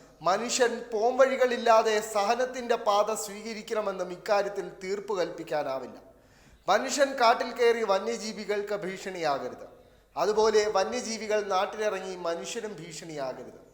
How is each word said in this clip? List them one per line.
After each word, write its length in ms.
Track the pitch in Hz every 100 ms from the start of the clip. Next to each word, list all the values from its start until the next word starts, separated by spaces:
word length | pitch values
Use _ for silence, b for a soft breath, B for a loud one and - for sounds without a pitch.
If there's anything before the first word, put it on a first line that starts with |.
| B B
മനുഷ്യൻ 600 | 160 202 240 - 240 226 -
പോംവഴികളില്ലാതെ 1040 | 214 233 254 269 240 254 233 226 220 220 214
സഹനത്തിൻ്റെ 760 | 214 208 202 240 254 254 233 233
പാത 380 | 220 202 208
സ്വീകരിക്കണമെന്നും 1000 | 214 - 202 214 214 - 214 202 185 180
ഇക്കാര്യത്തിൽ 580 | 175 - 202 196 196 175 -
തീർപ്പ് 360 | 185 202 202 196
കൽപ്പിക്കാനാവില്ല. 880 | 170 - 151 151 139 131 120 - - - b b b b -
മനുഷ്യൻ 480 | 208 262 277 277 269
കാട്ടിൽ 300 | 233 226 247
കയറി 320 | 240 233 233
വന്യജീവികൾക്ക് 920 | 220 196 214 226 214 208 196 208 202 202
ഭീഷണിയാകരുത്. 920 | 175 190 196 185 156 139 123 - - - b b b 139
അതുപോലെ 540 | 180 214 220 214 214 196
വന്യജീവികൾ 680 | 208 247 202 220 214 214 208
നാട്ടിലിറങ്ങി 680 | 185 202 214 214 190 190 180
മനുഷ്യനും 600 | 170 175 190 233 214 175
ഭീഷണിയാകരുത്. 840 | 170 160 170 151 131 123 113 - -